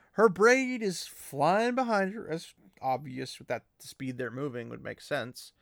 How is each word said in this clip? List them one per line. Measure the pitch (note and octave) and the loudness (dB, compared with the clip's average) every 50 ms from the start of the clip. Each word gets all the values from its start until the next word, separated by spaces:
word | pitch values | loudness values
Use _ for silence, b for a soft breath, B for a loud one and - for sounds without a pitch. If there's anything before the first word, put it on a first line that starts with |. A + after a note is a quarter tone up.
| b b b | b b b
her | G3+ A3 | 6 6
braid | A3+ D#3+ F#3 G#3 A#3+ B3+ C4+ C4 B3+ B3+ A3+ A3 | 6 6 6 6 6 6 6 4 0 -2 -2 -2
is | G3 E3 - - | -2 -4 -4 -8
flying | - - - - - C#3 C#3 C#3+ E3 F#3+ G#3+ A#3 B3 B3 | -12 -16 -18 -16 -8 -2 2 4 4 4 4 2 2 2
behind | C4 B3+ A#3 A3 G3 F#3+ F#3+ G#3+ | 0 0 2 2 2 0 0 -4
her, | A#3 - - | -6 -6 -6
as | D#3 E3 - - - _ _ F#3+ _ - | -6 -6 -8 -10 -20 _ _ _ _ -6
obvious | - C3 B2+ B2+ C#3+ B2+ B2+ C3 C3 B2+ - - | -2 -2 -2 -2 -4 -8 -10 -10 -10 -10 -12 -10
with | C3+ | -8
that, | - B2 - - _ _ - | -6 -6 -6 -6 _ _ -20
the | - | -20
speed | - - - C3+ C3 B2 | -18 -12 -8 -8 -6 -4
they're | B2 B2+ A2+ | -4 -6 -6
moving | A#2 C3 D3 C#3+ A#2+ A#2+ A#2 A#2 | -6 -6 -6 -6 -6 -8 -10 -10
would | A#2 B2 - | -12 -12 -10
make | A2+ A2 - | -12 -12 -12
sense. | - - D3+ C3+ A2+ B2+ - - - - _ _ | -8 -6 -4 -4 -4 -6 -10 -16 -18 -20 _ _